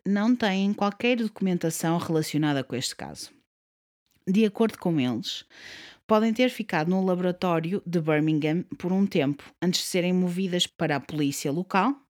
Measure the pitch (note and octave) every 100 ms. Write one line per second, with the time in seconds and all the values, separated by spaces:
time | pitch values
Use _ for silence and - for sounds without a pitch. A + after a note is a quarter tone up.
0 | - G3+ G#3+ B3 G#3+ F#3+ G3 G#3 G3+ G3+
1 | A#3+ B3 A3 - F#3+ F3 E3 D#3+ E3 E3+
2 | - D#3+ D#3 D3 D3+ C#3+ B2+ A#2+ B2+ -
3 | C#2 D#2 - _ _ _ _ _ _ _
4 | _ _ - G3 A3 - A3+ - F#3 E3
5 | B2+ A#2 - - - - - - - -
6 | - G#3+ A3+ A3 B3+ B3 G#3 F3 D#3 F#3+
7 | F#3+ F3+ F3+ F3 F#3 E3 E3 G3+ - F3
8 | D#3+ D3+ D#3 D#3 D3+ E3 F#3 - F3 F#3
9 | G3 F#3+ C#3 C#3+ - - F3 E3+ - F#3
10 | F3 F3+ F3+ F3 F#3+ F3 - - D#3 C#3+
11 | - D3+ C#3+ C#3 D3+ D3 F#3 G3 G#3 C#4
12 | _